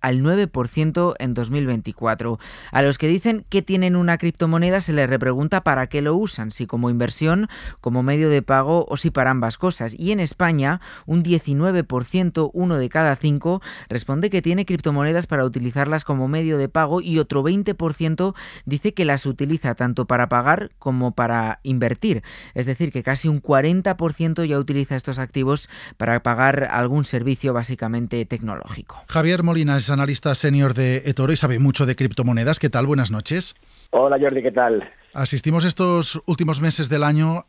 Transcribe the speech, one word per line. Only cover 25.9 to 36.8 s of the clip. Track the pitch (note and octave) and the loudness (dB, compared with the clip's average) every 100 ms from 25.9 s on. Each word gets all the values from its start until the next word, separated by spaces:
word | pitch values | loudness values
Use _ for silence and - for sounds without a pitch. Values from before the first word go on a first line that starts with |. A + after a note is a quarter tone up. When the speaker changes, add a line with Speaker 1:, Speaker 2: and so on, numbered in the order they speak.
| - | -4
Speaker 1:
para | A#2 A#2 | -2 0
pagar | B2 A#2 C3+ C#3 C3+ | 0 2 2 2 0
algún | A#2+ B2 D3 | -2 0 0
servicio | C#3 B2+ B2 B2+ C3+ | 0 -2 -2 -2 -2
básicamente | A#2+ A#2+ B2+ A2 A#2 A#2 A#2+ G#2+ | -2 -4 -6 -4 -4 -4 -4 -4
tecnológico. | A2+ A2 E2 - - - - - | -6 -8 -10 -12 -14 -16 -20 -4
Speaker 2:
Javier | D#3+ D#3+ F3 | 0 2 2
Molina | E3+ E3 D3 C#3 | 2 2 2 2
es | G#2+ | 2
analista | C#3 C#3 C3+ D3 | 0 0 -2 -2
senior | C3 D3+ C#3 C#3 | 0 2 4 4
de | A#2+ B2+ C3 C#3 | 2 0 0 -2
eToro | C3+ C3 | 0 2
y | D#3 | 2
sabe | C3+ A#2+ | 2 4
mucho | C#3 - C3 | 2 4 0
de | |
criptomonedas. | - B2+ A2 B2 A#2 A#2+ D#3+ | 0 -2 0 0 2 2 0
¿Qué | C#3+ | 0
tal? | B2 C3+ | 2 2
Buenas | C#3 G#2+ | 2 0
noches. | G#2+ - E3+ - - - - - | -2 -4 -4 -6 -12 -20 -20 -2
Speaker 3:
Hola, | A#2+ C#3 C#3 | 2 4 4
Jordi, | C#3 C3 | 2 0
¿qué | B2 | 0
tal? | A#2+ A#2+ G#2+ - - _ | 2 2 0 -4 -16 _
Speaker 2:
Asistimos | C#3 C3 C3 D#3 E3 | -4 -4 -2 0 0
estos | F3 - F3+ F3 D#3 D#3+ - | 0 0 0 0 -2 -6 -4
últimos | D#3+ D#3+ C#3+ | -2 0 0
meses | D#3+ D#3 | 0 0